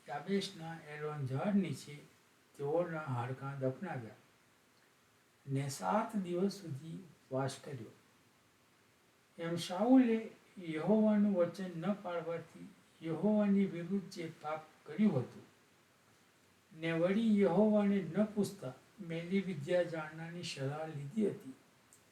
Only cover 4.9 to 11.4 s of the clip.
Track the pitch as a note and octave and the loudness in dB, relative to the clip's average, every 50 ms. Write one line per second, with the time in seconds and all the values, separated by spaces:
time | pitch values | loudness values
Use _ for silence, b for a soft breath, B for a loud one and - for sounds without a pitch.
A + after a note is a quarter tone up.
4.9 | _ _ _ _ _ _ _ _ _ _ _ C#3 C3+ C3+ C#3 C3+ - - - D3+ | _ _ _ _ _ _ _ _ _ _ _ -4 -4 -2 -2 -4 -6 -4 0 2
5.9 | G3 A3 A3+ A3+ - G#3 F#3 F3 F3 F3 G3 G3+ G3 - F#3+ D#3+ C3+ C3 D#3 E3 | 2 2 2 0 -2 -4 -2 -2 0 0 0 0 0 -4 -8 -8 -8 -8 -8 -10
6.9 | E3 F3+ F#3+ - - - _ _ C3 C3 C#3 C3+ - - - - C#3+ A#2+ G#2+ - | -12 -12 -14 -16 -20 -20 _ _ -4 -2 -2 -2 -4 -8 -10 -12 -10 -10 -12 -14
7.9 | - - _ _ _ _ _ _ _ _ _ _ _ _ _ _ _ _ _ _ | -16 -20 _ _ _ _ _ _ _ _ _ _ _ _ _ _ _ _ _ _
8.9 | _ _ _ _ _ _ _ _ _ - E3 E3+ E3+ E3 - - F3+ F#3 G#3+ B3 | _ _ _ _ _ _ _ _ _ -8 -4 -4 -2 -2 -2 -4 0 2 6 8
9.9 | C4 C4 B3 A3+ A3+ A3 A3 - - - _ _ _ G3 F3+ E3 D#3 D#3 D#3+ F3+ | 8 8 8 6 4 2 0 -4 -12 -16 _ _ _ -10 -8 -6 -4 -2 2 4
10.9 | G#3+ A3 G#3+ G#3+ G#3 G#3 G3+ G#3 G3 F3 | 4 6 6 6 6 6 4 4 4 4